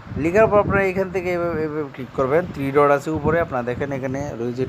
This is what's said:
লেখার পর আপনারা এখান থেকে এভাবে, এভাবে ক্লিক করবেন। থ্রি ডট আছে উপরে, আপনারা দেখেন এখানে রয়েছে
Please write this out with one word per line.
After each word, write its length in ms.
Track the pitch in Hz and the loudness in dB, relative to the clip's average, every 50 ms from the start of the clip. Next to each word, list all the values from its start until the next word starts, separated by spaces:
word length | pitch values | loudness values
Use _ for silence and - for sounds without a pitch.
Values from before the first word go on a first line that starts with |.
| - - - | -14 -10 -6
লেখার 300 | 127 143 170 175 214 226 | -4 -2 2 4 4 4
পর 120 | 202 202 208 | 6 6 4
আপনারা 240 | 196 - 190 196 | 4 4 2 2
এখান 260 | 196 190 180 190 190 185 | 2 2 0 0 -2 -2
থেকে 180 | 175 190 175 180 | -2 -4 -2 -2
এভাবে, 320 | 180 170 175 170 165 156 156 | -2 0 -2 -2 -2 -2 -4
এভাবে 240 | 151 147 156 147 135 - | -2 -4 -4 -6 -6 -8
ক্লিক 160 | - 127 - - | -12 -12 -6 -2
করবেন। 260 | - 135 127 147 170 180 175 - | -2 0 2 2 2 0 0 -4
থ্রি 120 | 147 139 135 | -4 -4 2
ডট 200 | 135 147 147 143 143 | 4 6 6 6 4
আছে 140 | 139 139 160 | 4 2 -2
উপরে, 300 | 156 156 143 156 160 170 | -4 -2 0 0 2 2
আপনারা 220 | 165 160 139 123 | 0 0 -2 -4
দেখেন 300 | 120 123 123 117 143 139 | -2 -2 -4 -4 -4 -4
এখানে 280 | 139 131 131 135 131 139 143 143 - 113 | -4 -4 -4 -4 -4 -4 -6 -8 -6 -6
রয়েছে 260 | 117 123 120 127 127 | -4 -4 -2 -2 -4